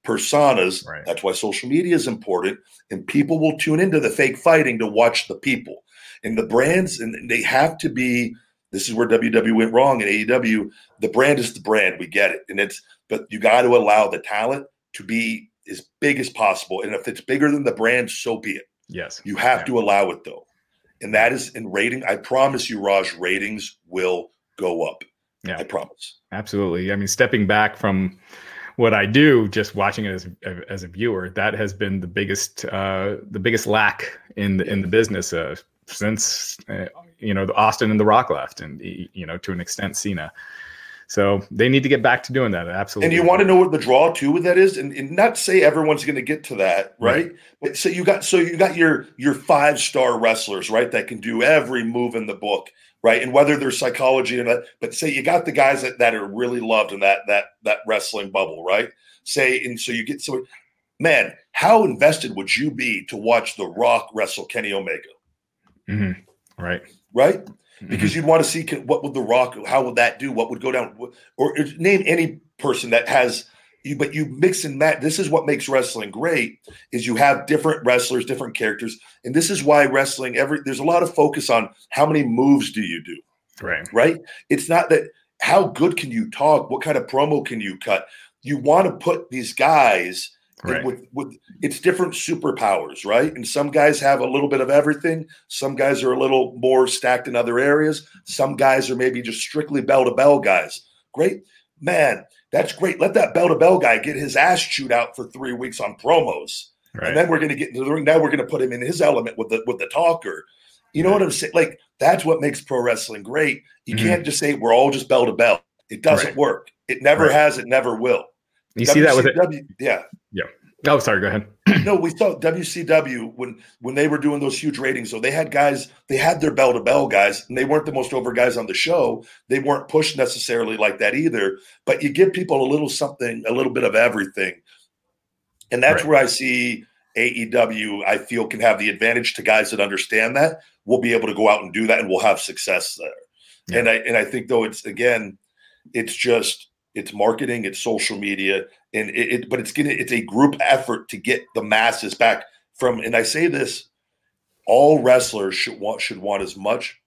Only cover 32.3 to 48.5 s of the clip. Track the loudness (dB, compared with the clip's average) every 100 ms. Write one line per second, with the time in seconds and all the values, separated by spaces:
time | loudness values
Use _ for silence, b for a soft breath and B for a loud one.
32.3 | -4 -6 -10 -8 -6 -4 -4 -4 -6 -10
33.3 | -6 -2 -2 0 2 2 0 -8 -14 _
34.3 | -6 -2 -2 -2 -4 0 2 2 -2 -6
35.3 | -6 -6 -10 -16 _ -18 -6 -4 -2 -4
36.3 | -4 -8 -14 -14 -12 -12 -14 -20 _ -4
37.3 | -2 -2 2 2 2 2 2 4 4 2
38.3 | -2 -6 -12 -16 -14 -14 -14 -14 -14 -12
39.3 | -10 -10 -10 -10 -8 -8 -6 -6 -6 -8
40.3 | B B B B B B B -6 0 2
41.3 | 0 -2 0 2 2 2 2 2 0 -2
42.3 | -2 -2 -2 -6 -6 -8 -2 0 2 4
43.3 | 4 6 6 4 2 4 6 4 2 0
44.3 | 2 2 4 4 2 -6 -8 -6 2 2
45.3 | 2 0 4 4 4 2 0 -2 -4 -4
46.3 | -6 -6 -2 0 0 -2 -2 0 0 -2
47.3 | b b b -8 -4 -2 0 2 2 2
48.3 | 2 2